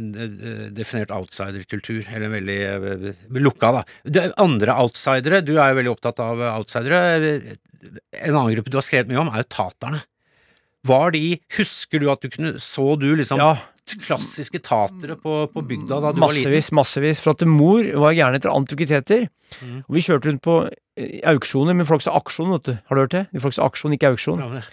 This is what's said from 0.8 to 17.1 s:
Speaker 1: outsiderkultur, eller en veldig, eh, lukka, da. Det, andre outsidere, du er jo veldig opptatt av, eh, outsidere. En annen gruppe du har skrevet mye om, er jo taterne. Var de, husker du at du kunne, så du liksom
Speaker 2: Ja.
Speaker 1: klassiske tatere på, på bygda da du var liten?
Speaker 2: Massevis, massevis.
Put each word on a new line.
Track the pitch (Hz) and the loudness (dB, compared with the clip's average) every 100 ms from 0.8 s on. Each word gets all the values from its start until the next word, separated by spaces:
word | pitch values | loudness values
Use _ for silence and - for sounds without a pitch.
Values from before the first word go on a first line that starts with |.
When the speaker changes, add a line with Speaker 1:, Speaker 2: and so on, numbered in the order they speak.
| 107 117 104 | -8 -6 -6
Speaker 1:
outsiderkultur, | 101 92 - 98 98 92 104 - 110 101 | -8 -10 -10 -8 -10 -10 -10 -8 -10 -8
eller | 110 107 | -8 -6
en | 107 | -6
veldig, | 95 98 | -6 -4
eh, | 98 98 98 95 98 98 - 131 | -4 -6 -6 -8 -10 -12 -8 0
lukka, | 139 - 117 | 2 4 2
da. | 127 - - | 2 -2 -12
Det, | - 175 185 196 | -2 0 2 2
andre | 185 113 107 123 | 4 4 2 2
outsidere, | 123 - 139 131 135 190 | 2 0 0 0 2 2
du | 147 156 | 2 4
er | 135 | 4
jo | 131 | 4
veldig | 123 110 | 0 -2
opptatt | 120 123 | -4 -4
av, | 117 117 | -4 -2
eh, | 120 110 | -4 -4
outsidere. | 104 120 127 180 175 165 156 147 117 98 _ _ - - - | -6 -4 0 2 2 2 0 -2 -8 -18 _ _ -20 -20 -20
En | - - 147 | -8 0 2
annen | 117 110 | 2 0
gruppe | 117 | -2
du | 135 | -4
har | - | 0
skrevet | 131 123 | 0 0
mye | 127 | 0
om, | 160 | -2
er | 107 | -4
jo | - | -6
taterne. | - 92 - 123 151 - _ _ _ _ _ _ _ 131 | -4 -6 -6 -10 -8 -10 _ _ _ _ _ _ _ 2
Var | 131 175 | 4 4
de, | 160 165 170 - - | 0 -2 -4 -6 -4
husker | 202 - - 156 | -4 -4 -4 0
du | 143 | 0
at | 139 | 0
du | 127 | -4
kunne, | - 156 131 | -6 -6 -6
så | - - 139 151 | -6 0 0 2
du | 139 156 | 2 2
liksom | 131 139 | 2 2
Speaker 2:
Ja. | 156 147 - _ - | 4 2 -2 _ -18
Speaker 1:
klassiske | 214 - 127 - - - 175 | -12 -6 -4 -6 -8 -8 -10
tatere | - 113 98 95 147 165 | -2 0 0 -4 -14 -10
på, | 156 151 151 | -6 -4 -4
på | 160 | -6
bygda | 135 110 120 139 | -8 -8 -6 -2
da | 151 | -2
du | 165 | 4
var | 156 151 | 4 4
liten? | 131 | 2
Speaker 2:
Massevis, | 151 - | 2 2
massevis. | 151 131 139 147 | 2 2 2 0